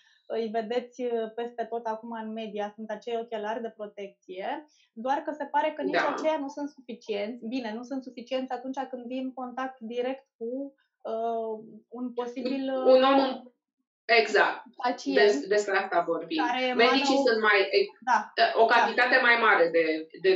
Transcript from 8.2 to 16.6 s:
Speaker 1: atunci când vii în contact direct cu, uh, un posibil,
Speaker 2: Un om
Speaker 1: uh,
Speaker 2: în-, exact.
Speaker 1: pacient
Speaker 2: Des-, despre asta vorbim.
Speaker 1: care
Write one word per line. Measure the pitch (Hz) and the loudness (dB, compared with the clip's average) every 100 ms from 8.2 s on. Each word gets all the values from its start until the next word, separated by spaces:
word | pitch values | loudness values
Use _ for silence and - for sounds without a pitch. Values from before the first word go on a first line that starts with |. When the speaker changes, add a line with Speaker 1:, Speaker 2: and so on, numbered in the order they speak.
| 233 262 262 | -6 -6 -4
Speaker 1:
atunci | 247 269 269 262 | -8 -8 -8 -8
când | 247 240 | -10 -8
vii | 262 | -6
în | 262 | -6
contact | 254 247 240 262 262 | -8 -10 -8 -8 -10
direct | 220 240 247 269 _ - | -8 -4 -4 -6 _ -12
cu, | 233 262 277 - _ _ | -8 -6 -8 -14 _ _
uh, | - 226 233 226 220 220 220 220 _ | -8 -4 -2 -2 -4 -8 -12 -20 _
un | 240 247 | -8 -6
posibil, | 240 247 254 247 269 269 | -6 -6 -6 -4 -2 -2
Speaker 2:
Un | 262 254 262 | 2 6 6
om | 269 269 | 6 4
Speaker 1:
uh, | 262 | 2
Speaker 2:
în-, | - - _ _ _ _ _ | -4 -12 _ _ _ _ _
exact. | - 233 214 196 170 - - - | 2 4 4 4 2 -2 -12 -6
Speaker 1:
pacient | 254 262 277 262 | -4 -4 0 4
Speaker 2:
Des-, | 208 190 190 | 4 4 2
despre | 208 202 196 | 0 2 0
asta | 180 175 165 | 0 0 0
vorbim. | 165 170 - 240 | -2 -4 -2 -2
Speaker 1:
care | 254 | 0